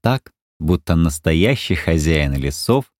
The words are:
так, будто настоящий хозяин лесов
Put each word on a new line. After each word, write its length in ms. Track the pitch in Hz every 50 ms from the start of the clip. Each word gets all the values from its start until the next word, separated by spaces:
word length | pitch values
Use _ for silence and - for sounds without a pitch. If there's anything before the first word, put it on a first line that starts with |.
так, 320 | - 113 131 131 - - - _ _ _ _ -
будто 380 | 78 78 90 82 - - 85
настоящий 800 | 82 82 80 76 - - 82 80 82 90 117 135 - - - 92
хозяин 580 | - - - 82 80 73 80 80 76 73 71 67
лесов 520 | 67 65 69 69 - - - 117 139 131 - _ _